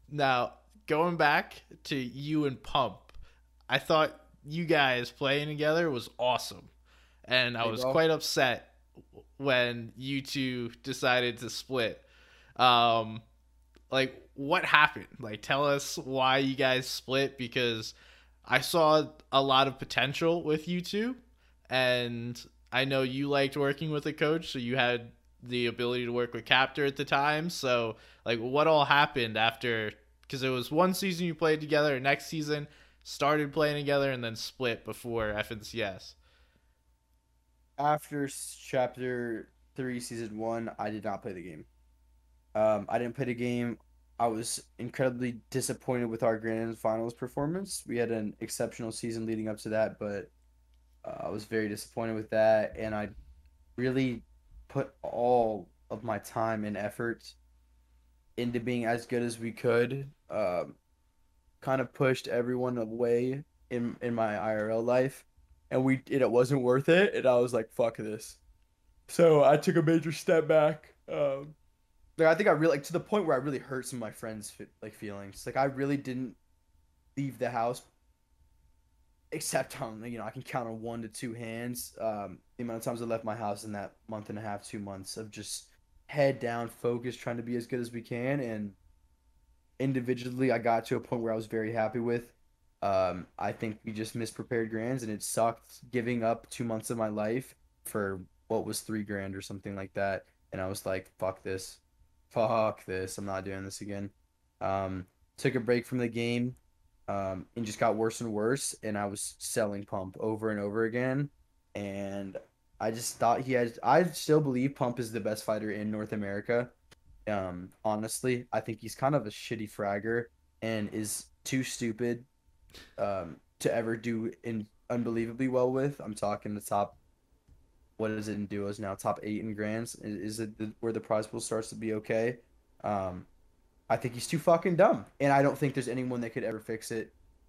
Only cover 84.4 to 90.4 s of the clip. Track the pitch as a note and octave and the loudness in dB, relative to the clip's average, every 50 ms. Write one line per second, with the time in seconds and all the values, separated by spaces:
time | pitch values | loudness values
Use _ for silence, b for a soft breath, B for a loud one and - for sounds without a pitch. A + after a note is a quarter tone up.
84.4 | A2 G#2+ G2+ G2+ - - - G#2+ G2+ G2+ G2 F#2+ F#2+ - - A2 A2+ G#2+ G#2 G#2+ | -8 -8 -8 -8 -10 -10 -10 -10 -8 -8 -10 -12 -12 -12 -12 -12 -12 -12 -12 -14
85.4 | G2+ - - - - b b b _ _ _ _ _ - - D3 C#3 C3+ C3 - | -12 -10 -12 -12 -14 b b b _ _ _ _ _ -6 2 4 4 4 4 2
86.4 | B2 A#2 A#2 A#2 A#2 A2+ - - - A#2+ A#2+ A#2+ A#2+ B2 A2 - - B2+ A#2+ A#2+ | -2 -4 -2 -2 -4 -6 -8 -4 -2 -2 -2 0 -4 -6 -8 -6 -6 -6 -6 -6
87.4 | A#2 A#2+ A#2+ A#2+ A#2 - C3 B2 A#2+ A#2+ A#2+ A#2 A2 - B2 A#2 B2 C3 C#3+ C#3+ | -4 -4 -4 -4 -4 -4 -4 -4 -4 -6 -8 -10 -8 -6 -6 -4 -2 0 0 0
88.4 | B2+ A#2 A2 G#2+ G#2 G2+ - _ _ _ _ _ _ _ _ _ _ _ _ _ | -2 -4 -4 -4 -6 -8 -8 _ _ _ _ _ _ _ _ _ _ _ _ _
89.4 | _ _ _ _ _ _ _ - C3 C3+ C3 C3 A#2+ B2 B2+ A#2+ B2 B2+ B2 B2+ | _ _ _ _ _ _ _ -2 0 0 0 0 0 0 -2 -2 -2 -6 -2 2